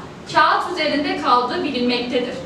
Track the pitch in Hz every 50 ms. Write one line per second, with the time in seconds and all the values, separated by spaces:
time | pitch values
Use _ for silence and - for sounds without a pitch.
0 | - - - - - - 320 320 320 330 392 381 - 359 - 320 302 285 285 285
1 | 302 370 381 294 302 277 254 247 247 - 359 - - 294 247 240 247 247 247 233
2 | 240 - 277 247 - - 190 180 170